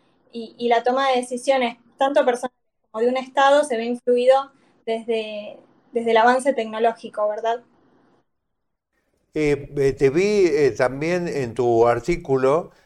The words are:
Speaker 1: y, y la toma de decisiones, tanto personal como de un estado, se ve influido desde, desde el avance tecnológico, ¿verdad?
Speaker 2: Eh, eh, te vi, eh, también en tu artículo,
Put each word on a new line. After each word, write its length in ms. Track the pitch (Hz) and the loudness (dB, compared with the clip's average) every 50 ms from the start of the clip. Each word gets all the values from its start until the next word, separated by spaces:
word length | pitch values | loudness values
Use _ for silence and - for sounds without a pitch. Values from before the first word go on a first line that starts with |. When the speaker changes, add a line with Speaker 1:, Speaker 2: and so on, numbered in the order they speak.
| _ _ _ _ _ _ - | _ _ _ _ _ _ -16
Speaker 1:
y, 220 | 233 226 220 - | -16 -16 -16 -10
y 120 | - 240 233 | -4 0 0
la 140 | 233 233 233 | 2 2 2
toma 280 | 247 247 269 269 269 | 0 0 0 0 0
de 60 | 254 | 0
decisiones, 600 | 247 247 - 254 247 - 277 269 262 247 233 240 - _ _ _ - | -2 -2 -6 -8 -6 -2 0 0 0 0 -2 -4 -8 _ _ _ -2
tanto 260 | 269 277 285 302 262 | -2 0 2 2 2
personal 300 | 254 240 240 - 247 _ _ _ _ _ _ _ _ | 2 0 -2 -4 -10 _ _ _ _ _ _ _ _
como 140 | - 220 233 | -6 -2 -2
de 60 | 247 | -2
un 80 | 254 262 | -2 -2
estado, 460 | 254 262 - 285 277 277 277 294 294 | -6 -6 -2 2 4 4 4 4 2
se 120 | 285 247 | 0 -4
ve 80 | 226 226 | -4 -4
influido 640 | 240 247 240 - 247 247 240 247 254 262 269 277 277 _ _ _ _ _ _ - | -6 -8 -6 -2 -2 0 2 4 4 4 4 2 -4 _ _ _ _ _ _ -8
desde, 720 | 226 226 226 226 233 226 220 214 214 214 208 208 214 - - - _ _ _ _ _ - | -6 -6 -6 -4 -4 -4 -4 -6 -8 -10 -14 -14 -16 -18 -20 -20 _ _ _ _ _ -8
desde 180 | 233 233 233 | -4 -2 2
el 60 | 226 | 4
avance 380 | 220 226 247 254 262 247 285 269 | 4 6 4 4 2 2 -2 -2
tecnológico, 760 | 233 220 220 214 220 226 233 226 - - 214 - - 208 208 | -2 -4 -6 -4 -2 -2 -2 -2 -2 -10 -12 -6 -4 -4 -4
¿verdad? 340 | 208 220 214 226 233 254 - _ _ _ _ _ _ _ _ _ _ _ _ _ _ _ _ _ _ _ _ _ _ _ _ _ _ _ _ _ _ _ _ _ - | -4 -4 -4 -4 -4 -4 -8 _ _ _ _ _ _ _ _ _ _ _ _ _ _ _ _ _ _ _ _ _ _ _ _ _ _ _ _ _ _ _ _ _ -6
Speaker 2:
Eh, 360 | 156 151 147 143 143 147 - 147 | -4 -2 0 -2 -2 -4 -8 -4
eh, 160 | 147 135 135 135 | 0 0 0 0
te 160 | - 143 135 | 2 2 2
vi, 380 | 131 170 196 208 214 202 185 | 2 2 0 2 2 2 2
eh, 240 | 165 143 151 147 131 | 2 4 4 2 2
también 580 | 107 - 131 123 131 139 151 165 180 180 175 170 | 2 2 -2 -2 -2 -4 -4 -4 -2 -2 -4 -4
en 240 | 123 139 131 117 107 | -6 -6 -6 -6 -4
tu 340 | 131 123 120 117 113 117 | -2 0 2 4 4 4
artículo, 840 | 120 120 120 - - 175 170 175 - 135 131 127 131 143 170 180 - _ _ _ | 4 2 0 -2 -4 -4 -4 -2 -2 0 2 2 2 2 0 -2 -6 _ _ _